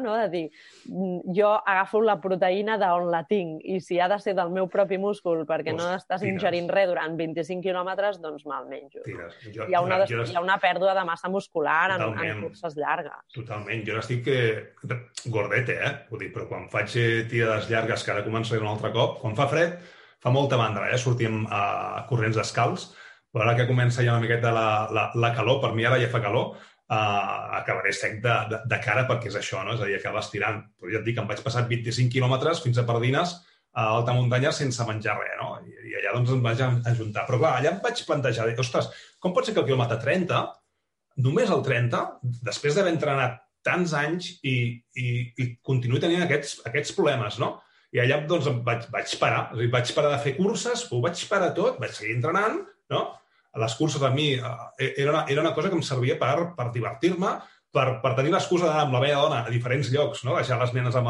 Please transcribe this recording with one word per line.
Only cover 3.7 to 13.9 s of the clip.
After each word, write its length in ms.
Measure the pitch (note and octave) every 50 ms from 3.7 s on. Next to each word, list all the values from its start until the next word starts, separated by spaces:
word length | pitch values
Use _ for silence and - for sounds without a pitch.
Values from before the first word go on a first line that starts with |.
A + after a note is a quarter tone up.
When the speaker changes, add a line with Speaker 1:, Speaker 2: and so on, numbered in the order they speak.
| F#3+ F#3+
Speaker 1:
si 160 | - - F3 F3
ha 80 | F3
de 120 | F#3 G3+ G3+
ser 160 | G3+ A3 F#3+
del 160 | F#3 F3+ E3+
meu 160 | F3+ F#3 F#3+ F3+
propi 300 | - G3 G3+ G3 G3 F#3
múscul, 420 | G3 G3+ G#3 F#3 - F3+ E3 E3 D3+
perquè 240 | D3+ D#3+ D#3+ D3 D#3+ D#3+
Speaker 2:
Pues, 40 | E3
Speaker 1:
no 140 | E3+ F3 F#3
estàs 240 | F#3+ - - - F3+
Speaker 2:
tires. 140 | G3+ G3 F#3+
Speaker 1:
ingerint 340 | F3+ G3+ F3+ E3+ F3 F3 E3+
res 180 | - G3 G3
durant 300 | F3+ F3 D#3+ D#3+ D#3 E3
vint-i-cinc 460 | D#3+ E3 D#3+ D#3 E3 D#3+ D#3+ F#3 F3+ E3+
quilòmetres, 560 | F#3+ F3+ F3+ F3+ F#3 F#3+ F#3+ G3 G#3 G3 F3
doncs 240 | E3 D#3 D3 D3 D3
me'l 220 | D3 C3+ C3 B2+ C3+
menjo." 320 | C#3 C3 C#3 C#3 - - -
Speaker 2:
Tires. 300 | - F#2+ F2 E2+ E2+ - - - A2
Jo, 140 | G2+ A2 A2
Speaker 1:
Hi 60 | - F3+
ha 80 | F3
una 140 | F3 F#3 F#3+
Speaker 2:
jo 60 | F#3
Speaker 1:
des-, 100 | G3 F#3
Speaker 2:
n'estic 220 | A#2 A#2 A#2+ - -
Speaker 1:
hi 40 |
ha 40 | F3
una 180 | F3 F#3 G3 G3
pèrdua 340 | - F3+ F3 F3 F#3 G3 F#3+
de 100 | F#3+ F#3
massa 260 | E3+ E3 - - F3+
muscular 600 | F#3+ G3 F#3+ - - E3+ D3+ C#3+ D3+ D#3+ F3 F#3+ F#3+
en, 60 | F3+ -
en 100 | - -
Speaker 2:
Totalment. 300 | - E3 G#3 - G#2+ -
Speaker 1:
curses 320 | - - - - E3+ D3
llargues. 480 | D3 C#3+ C#3 D#3 F#3+ A#3 - - - - _ -
Speaker 2:
Totalment. 500 | B2+ G#2+ - G#2+ G#2 G#2 G2 A2+ A2+ G2+
Jo 80 | G#2+